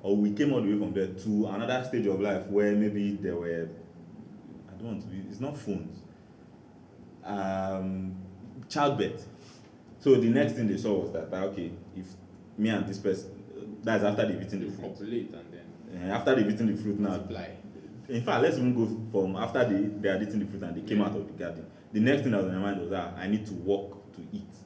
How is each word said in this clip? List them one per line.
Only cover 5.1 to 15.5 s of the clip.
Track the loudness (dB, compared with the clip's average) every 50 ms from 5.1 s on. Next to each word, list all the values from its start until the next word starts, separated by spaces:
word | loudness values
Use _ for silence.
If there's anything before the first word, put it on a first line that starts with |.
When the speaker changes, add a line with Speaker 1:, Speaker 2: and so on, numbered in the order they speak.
| -10 -10 -10 -10
Speaker 1:
it's | -8 -6
not | -6 -6 -6 -8
phones. | -6 -4 -4 -4 -4 -8 -12 -14 -18 -20 -20 -20 -20 -20 -20 -20 -20 -20 -20 -20 -20 -20 -20 -20 -20 -20 -20 -20 -20 -20 -20 -18 -10
Um, | -8 -6 -4 -2 -2 0 0 -2 -2 -2 -2 -4 -4 -4 -4 -4 -6 -8 -8 -12 -14 -16 -16 -16 -16 -14 -16 -14 -8
childbirth. | 0 2 2 2 4 2 0 -2 -2 -8 -12 -16 -18 -20 -20 -20 -20 -20 -20 -20 -20 -20 -20 -20 -20 -2
So | 6 8 8
the | 8 8 6
next | 6 6 6 4 2
thing | 0 0 0
they | 0 0
saw | 2 2 2 2
was | 0 -2 -4
that, | -4 -4 -4
ah, | -4 -2 -2
okay, | -2 -2 -4 -6 -6 -8 -10 -14 -14 -12
if | -12 -12 -12 -14 -18 -20 -20 -20 -20 -20 -18 -4 0
me | 2 2
and | 2 2 0 -2
this | -4 -2
person, | 0 0 0 0 -2 -10 -14 -16 -16 -16 -14 -14 -12 -12 -12 -6 -2
that's | 0 2 4 4
after | 2 2 2 2 0
they've | 0 -2
eaten | -4 -4 -4 -4
the | -4
Speaker 2:
You | -4
Speaker 1:
fruit. | -6 -8 -8 -10
Speaker 2:
copulate | -10 -8 -8 -4 -4 -4 -4 -6 -10
and | -14 -16 -16